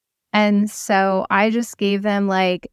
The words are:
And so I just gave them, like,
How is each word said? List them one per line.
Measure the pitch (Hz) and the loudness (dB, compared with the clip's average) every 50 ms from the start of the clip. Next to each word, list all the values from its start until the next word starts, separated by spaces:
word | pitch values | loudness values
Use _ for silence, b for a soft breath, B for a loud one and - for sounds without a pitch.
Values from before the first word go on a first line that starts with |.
| _ _ _ _ _ _ - | _ _ _ _ _ _ 0
And | 208 214 208 208 202 208 208 | 0 2 2 2 2 0 0
so | - - - - 208 190 190 196 190 190 - - | -4 -10 -4 0 0 2 2 2 0 0 -2 -2
I | 196 196 208 226 | 0 0 2 2
just | 220 233 240 - - - | 0 -2 -4 -6 -6 -4
gave | 202 196 202 196 196 | -2 -2 -2 0 -2
them, | 214 202 202 202 196 | -2 0 0 0 0
like, | 196 190 190 180 180 175 - - | 0 2 2 0 0 -2 -6 -14